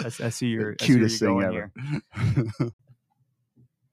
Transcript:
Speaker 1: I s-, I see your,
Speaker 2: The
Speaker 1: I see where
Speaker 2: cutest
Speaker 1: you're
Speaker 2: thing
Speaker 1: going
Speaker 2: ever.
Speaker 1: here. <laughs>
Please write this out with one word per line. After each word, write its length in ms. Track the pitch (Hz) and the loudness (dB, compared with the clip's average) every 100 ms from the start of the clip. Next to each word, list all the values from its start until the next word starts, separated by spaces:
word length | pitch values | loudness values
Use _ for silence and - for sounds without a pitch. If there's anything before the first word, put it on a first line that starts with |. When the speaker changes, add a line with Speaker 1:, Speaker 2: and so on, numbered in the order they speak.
Speaker 1:
I 40 | 117 | -8
s-, 160 | - | -6
I 80 | 117 | -6
see 180 | - 123 | -2 -2
your, 280 | 113 107 - | -2 -4 0
Speaker 2:
The 60 | 117 | 4
Speaker 1:
I 20 | |
see 60 | |
where 60 | 123 110 | 6 4
Speaker 2:
cutest 120 | - | 2
Speaker 1:
you're 80 | 104 | 2
Speaker 2:
thing 100 | 98 | 2
Speaker 1:
going 300 | 92 90 101 - 139 151 - - | 0 -2 -8 -10 -6 -6 -6 -2
Speaker 2:
ever. 380 | 110 120 110 - | 0 0 -2 -2
Speaker 1:
here. 120 | 120 - | -6 -8
<laughs> 60 | _ _ _ _ _ _ _ _ _ _ _ | _ _ _ _ _ _ _ _ _ _ _